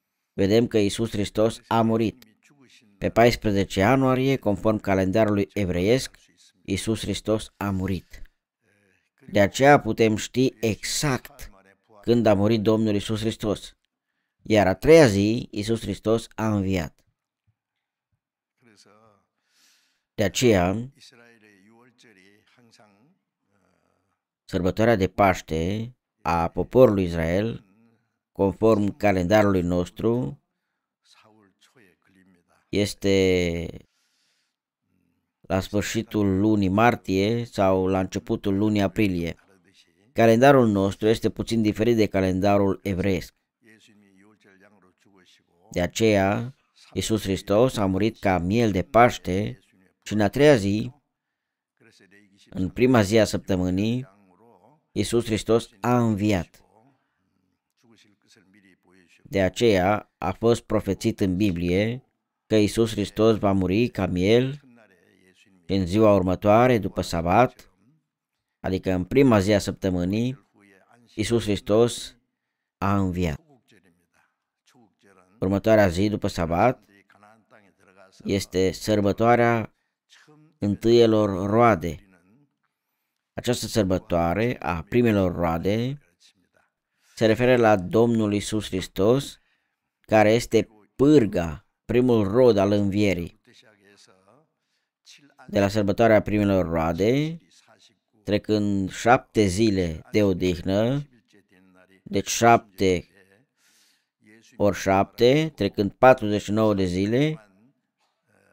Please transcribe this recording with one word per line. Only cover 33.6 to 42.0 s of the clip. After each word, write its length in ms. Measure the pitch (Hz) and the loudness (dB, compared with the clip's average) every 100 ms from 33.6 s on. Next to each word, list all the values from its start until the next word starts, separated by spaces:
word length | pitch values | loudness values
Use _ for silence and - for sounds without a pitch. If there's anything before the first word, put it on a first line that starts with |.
| 82 - _ _ _ _ _ _ _ _ _ _ _ _ _ _ _ _ | -8 -12 _ _ _ _ _ _ _ _ _ _ _ _ _ _ _ _
la 200 | - 95 | -6 -6
sfârșitul 800 | - 104 95 113 110 107 101 92 | -4 -4 -4 -6 -4 -2 0 2
lunii 280 | 107 107 95 | 2 2 0
martie 760 | 98 120 - - 95 101 117 | 2 0 0 -2 -2 0 -2
sau 420 | 117 - 95 95 92 | -6 -2 0 2 0
la 140 | 95 | -2
începutul 560 | 92 98 - 113 101 98 | -4 -6 -6 -6 -2 -2
lunii 240 | 107 104 | 0 0
aprilie. 560 | 98 - 104 90 85 80 _ _ _ _ _ _ _ | -2 -2 -2 -2 -6 -10 _ _ _ _ _ _ _
Calendarul 560 | - 113 117 135 139 113 | 0 4 6 6 6 4
nostru 380 | 101 98 - 107 | 2 -2 -2 -2
este 220 | 113 110 | 0 -2
puțin 320 | - 104 117 | -6 -6 -2
diferit 340 | 107 104 110 | -2 0 0
de 100 | 113 | 0